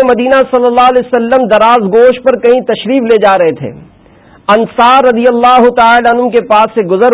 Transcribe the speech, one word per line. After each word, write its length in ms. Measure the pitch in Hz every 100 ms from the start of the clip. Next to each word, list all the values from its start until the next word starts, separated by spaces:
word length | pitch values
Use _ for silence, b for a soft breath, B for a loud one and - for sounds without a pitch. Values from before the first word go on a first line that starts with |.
| 254
مدینہ 340 | 233 247 269 262 254
صلی 100 | 247
اللہ 200 | 240 247
علیہ 100 | 247 247
وسلم 420 | 240 233 262 240
دراز 400 | 208 220 240 196
گوش 360 | 220 247 247
پر 160 | 262 247
کہیں 220 | 233 254
تشریف 400 | - 220 202 269
لے 160 | 226 226
جا 200 | 202 190
رہے 140 | 165
تھے۔ 180 | - 127 - - _ b b b b -
انصار 560 | 214 226 - 233 262
رضی 200 | 254 226 240
اللہ 420 | 240 240 254 247 247
تعالی 420 | 226 240 233 233
عنہ 100 | 247
کے 160 | 233 185
پاس 200 | 208 220 226
سے 60 | 185
گزر 260 | 185 247